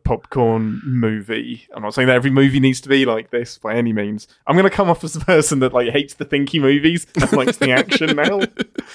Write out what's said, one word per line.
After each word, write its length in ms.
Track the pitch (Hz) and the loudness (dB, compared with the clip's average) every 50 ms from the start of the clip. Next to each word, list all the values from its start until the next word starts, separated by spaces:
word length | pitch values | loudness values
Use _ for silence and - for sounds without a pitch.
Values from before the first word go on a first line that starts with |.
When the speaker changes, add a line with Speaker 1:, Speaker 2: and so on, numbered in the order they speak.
| - | -4
Speaker 1:
popcorn 800 | - 120 - - _ - 131 120 113 113 113 110 107 104 104 - | -4 -4 -4 -6 _ -4 0 0 0 0 0 -2 -4 -6 -6 -6
movie. 840 | 139 127 123 117 110 110 107 98 107 110 110 120 123 120 117 - _ - | -4 -2 0 0 0 -2 -4 -6 -6 -6 -6 -6 -8 -12 -14 -16 _ -14
I'm 120 | 113 107 | -12 -10
not 100 | 104 - | -6 -2
saying 140 | - 127 131 | 0 2 4
that 80 | 127 | 4
every 160 | 123 123 139 131 | 4 2 2 4
movie 260 | 139 139 139 131 139 | 4 4 4 4 2
needs 220 | 131 135 127 - | 2 2 0 0
to 80 | - 135 | -2 0
be 180 | 139 135 131 | 2 2 2
like 240 | 123 110 113 110 - | 2 0 -2 -4 -4
this 280 | - 120 120 - - - | -6 -6 -6 -6 -10 -10
by 160 | - 107 110 | -8 -4 -2
any 160 | 120 120 117 110 | -2 -2 0 -2
means. 340 | 107 104 101 107 104 - - _ _ _ - | -2 -2 -4 -6 -10 -12 -16 _ _ _ 0
I'm 80 | 147 | 2
gonna 120 | 180 190 196 | 2 2 2
come 220 | 196 - 196 175 | 2 0 0 0
off 140 | 170 - - | 0 -2 -4
as 80 | 151 - | -8 -10
the 120 | 160 - | -6 0
person 360 | - 185 160 147 - 156 135 | 2 2 2 2 2 0 0
that, 120 | 131 127 120 | 0 2 2
like, 180 | 123 120 117 | 0 0 0
hates 240 | 113 147 143 139 - | 0 -2 -4 -4 -8
the 100 | - 143 | -14 -8
thinky 360 | - - 143 143 135 - 165 | -4 -2 -2 -2 -2 -2 0
movies 460 | 139 135 143 143 143 160 170 170 - - - | 2 4 4 4 2 2 0 0 -4 -6 -4
and 180 | 170 143 - - | -2 -2 0 0
likes 240 | 143 127 123 120 - | 0 0 0 -2 0
the 120 | 147 135 | 0 0
action 460 | 127 131 - - - - 160 156 147 | 2 0 0 0 -2 -2 0 -2 0
now. 240 | 147 151 180 202 202 - | 0 0 0 0 -2 -4
Speaker 2:
<laughs> 40 | - - - - - _ - - - | -4 -6 -8 -10 -8 _ -12 -14 -12